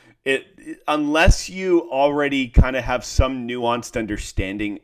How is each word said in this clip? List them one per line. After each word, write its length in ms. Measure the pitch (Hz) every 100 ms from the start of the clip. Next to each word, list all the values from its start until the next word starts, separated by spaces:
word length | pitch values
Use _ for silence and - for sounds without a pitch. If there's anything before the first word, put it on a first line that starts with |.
| _ _
it, 540 | 131 135 - _ 156 160 -
unless 640 | 151 147 156 185 - -
you 400 | 185 185 170 -
already 560 | 135 143 147 143 139 127
kinda 340 | - 127 131
have 240 | 120 123
some 440 | - - 131 131 117
nuanced 500 | 123 117 120 - 120
understanding 800 | 110 104 - - 95 104 104 101